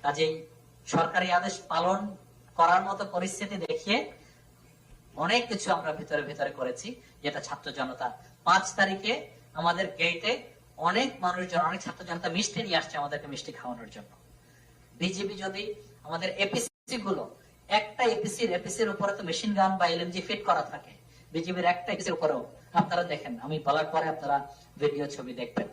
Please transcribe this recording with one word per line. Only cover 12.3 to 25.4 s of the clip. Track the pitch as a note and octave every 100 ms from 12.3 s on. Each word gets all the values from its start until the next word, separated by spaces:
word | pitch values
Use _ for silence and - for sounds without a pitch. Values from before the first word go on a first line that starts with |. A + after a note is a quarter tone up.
| E3+ G#3+ A#3+
নিয়ে | G#3+ D#3+
আসছে | - D3+
আমাদেরকে | D3 D3 C#3+
মিষ্টি | C3+ -
খাওয়ানোর | - B2+ A#2 A2
জন্য। | - G#3 - - - - - - - - -
বিজিবি | F#3 F#3 G3
যদি | G3 F#3+ G3 G#3 - - -
আমাদের | - E3 F#3
এপিসি | - G3+ B3+ - _ - B3
গুলো, | G3 - - - - - -
একটা | G#3 G#3 -
এপিসির, | B3 A3+ G#3+ - A3+
এপিসির | F3 - - G#3+
উপরে | G3 G3+ G3+
তো |
মেশিন | F#3 D#3+ A3
গান | G3+ F#3+ F#3+
বা | F3
এলএমজি | E3+ F3 F3+
ফিট | - -
করা | - D#3
থাকে, | - F3+ - - - - -
বিজিবির | D#3+ E3 F3+
একটা | F3 F3+ -
এপিসির | G3 -
উপরেও, | D#3+ D#3 - - - -
আপনারা | - - F3
দেখেন, | F3 D3 - A#2
আমি | C#3+ D#3 C#3+
বলার | D3+
পরে | D#3 D#3 D#3
আপনারা | D3+ C#3+ C#3 - - - -
ভিডিও | D3 C#3+ C#3+
ছবি | - B2+
দেখবেন | B2